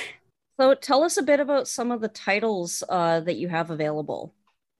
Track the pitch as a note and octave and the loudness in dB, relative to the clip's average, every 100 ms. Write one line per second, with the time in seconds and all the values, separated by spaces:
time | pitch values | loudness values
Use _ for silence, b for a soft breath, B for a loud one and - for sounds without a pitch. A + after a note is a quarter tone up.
0 | B B _ _ _ - C4 C4+ - C#4 | B B _ _ _ 2 4 4 4 2
1 | E4+ G4+ C4+ C#4+ C#4+ C#4+ - - A#3+ A#3+ | 4 0 2 2 4 0 -2 -4 -4 -2
2 | G#3+ - G#3 G#3 A3+ G3 F3 - - F3+ | -6 -6 -2 0 0 -2 -4 -6 -2 0
3 | E3+ E3 E3 C#3 F3 E3 E3 D#3 D3+ D3+ | 2 2 0 -4 -4 -4 -4 -4 -4 -4
4 | D3 C2+ - _ _ _ _ _ | -6 -8 -10 _ _ _ _ _